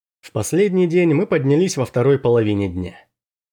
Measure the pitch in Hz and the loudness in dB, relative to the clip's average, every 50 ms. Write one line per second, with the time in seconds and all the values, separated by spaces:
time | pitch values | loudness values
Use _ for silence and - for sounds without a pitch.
0 | _ _ _ _ - - - - 104 - 151 170 208 208 180 185 180 170 160 180 | _ _ _ _ -16 -8 -6 -6 -4 -2 0 0 0 2 2 0 0 2 2 2
1 | 175 165 147 147 208 - 185 156 135 135 143 156 185 185 - 143 123 - - 123 | 2 2 2 0 0 0 -2 0 0 2 2 2 0 0 -2 -4 -4 -4 -2 0
2 | 120 135 143 127 - 120 120 117 110 107 104 101 98 95 87 90 90 85 - - | 2 2 2 2 2 2 2 2 2 0 0 -2 -2 -4 -6 -8 -10 -10 -12 -18
3 | _ _ _ _ _ _ _ _ _ _ | _ _ _ _ _ _ _ _ _ _